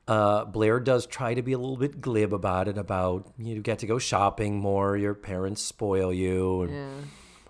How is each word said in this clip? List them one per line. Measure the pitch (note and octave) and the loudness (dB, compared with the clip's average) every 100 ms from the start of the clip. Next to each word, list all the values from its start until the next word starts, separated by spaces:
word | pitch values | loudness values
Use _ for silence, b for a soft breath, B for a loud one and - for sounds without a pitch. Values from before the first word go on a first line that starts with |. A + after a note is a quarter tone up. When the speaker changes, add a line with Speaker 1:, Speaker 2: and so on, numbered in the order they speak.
| - | 0
Speaker 1:
Uh, | A2 G#2 G#2 | 4 4 4
Blair | G#2+ G#2+ A2 A#2+ | 0 2 2 4
does | B2+ B2 A#2 | 2 2 0
try | - B2 | -6 -4
to | A#2+ | -2
be | B2 | -2
a | C3 | -4
little | B2+ B2+ | -4 -2
bit | C#3+ C#3+ | -4 -4
glib | B2+ A2 G#2 | -2 2 2
about | G2+ G2 F#2 G2 | 0 0 0 0
it, | G#2 | -4
about | F#2 F#2+ F#2 F2+ - - | -4 0 0 -2 -6 -12
you | A2+ A2 | -8 -6
get | A2 G#2+ | -4 -4
to | G#2 | 0
go | A#2+ | -2
shopping | - F#2+ G2+ - G#2+ G2+ | 0 2 2 2 -2 0
more, | G2 G2 G2 G2+ | 2 2 2 2
your | G2+ | 0
parents | G2+ G2+ F#2 F#2+ G#2 | -2 -6 -4 -4 -4
spoil | - - G#2 F#2+ F#2 | -8 -4 0 2 2
you, | F#2 F#2 F#2 F#2 F#2 | 0 0 2 2 0
and | F2+ | -2
Speaker 2:
Yeah. | C#3+ C#3 C#3 C#3+ B B B B | -4 -10 -12 -14 B B B B